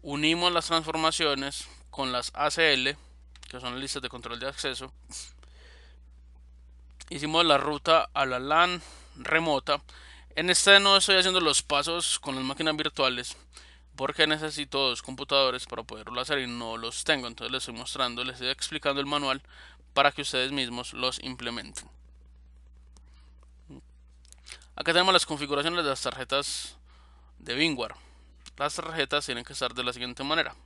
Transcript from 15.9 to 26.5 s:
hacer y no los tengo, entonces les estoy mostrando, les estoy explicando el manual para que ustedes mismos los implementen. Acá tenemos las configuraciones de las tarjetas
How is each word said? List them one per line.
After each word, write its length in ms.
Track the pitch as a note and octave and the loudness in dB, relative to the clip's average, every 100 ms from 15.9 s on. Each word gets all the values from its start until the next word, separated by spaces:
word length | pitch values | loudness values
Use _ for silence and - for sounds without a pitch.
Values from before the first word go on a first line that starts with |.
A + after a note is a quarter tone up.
| G#2+ A2+ A#2+ | -14 -8 -8
hacer 160 | C#3+ C#3+ | -2 -2
y 80 | B2 | -2
no 320 | A#2+ A#2 A2+ | -6 -8 -8
los 260 | A2+ - | -8 -6
tengo, 220 | - D3 B2 | -2 -2 -4
entonces 260 | A2+ A#2+ | -10 -6
les 120 | C3 | -6
estoy 100 | - | -8
mostrando, 500 | A#2 A#2+ C#3 B2+ A#2+ | -10 -10 -2 -2 -2
les 120 | B2+ B2+ | -8 -6
estoy 140 | B2 | -6
explicando 520 | C3+ - D3+ D3 C#3 | -4 -6 -2 -2 -2
el 60 | C#3 | -2
manual 340 | D3 C#3 C3+ - - - - - - | -2 0 -4 -6 -20 -20 -20 -2 4
para 160 | C#3+ | 4
que 100 | - | 4
ustedes 300 | C#3 C3+ C3 | -4 -2 -2
mismos 420 | C#3 B2 A#2+ B2 | -2 -4 -6 -8
los 240 | - B2+ - | -4 -4 -4
implementen. 640 | C3 B2 A#2+ A#2 - - - - - - - - - - - - - - - - - - - - - C3+ - - - - - - - - - - | -10 -8 -8 -8 -12 -14 -16 -20 -20 -20 -20 -20 -20 -20 -20 -20 -20 -20 -20 -20 -20 -20 -20 -20 -20 -20 -20 -20 -20 -20 -20 -20 -20 -20 -18 -4
Acá 180 | D#3+ | 2
tenemos 180 | E3 F#3 | 4 6
las 140 | F3+ - | 6 4
configuraciones 580 | D3 C#3+ C#3+ D#3 F3 | -4 -2 0 0 0
de 60 | D3+ | 0
las 140 | C3+ | -2
tarjetas 760 | B2+ B2 B2+ C#3 C#3+ | -4 -6 -2 -2 -2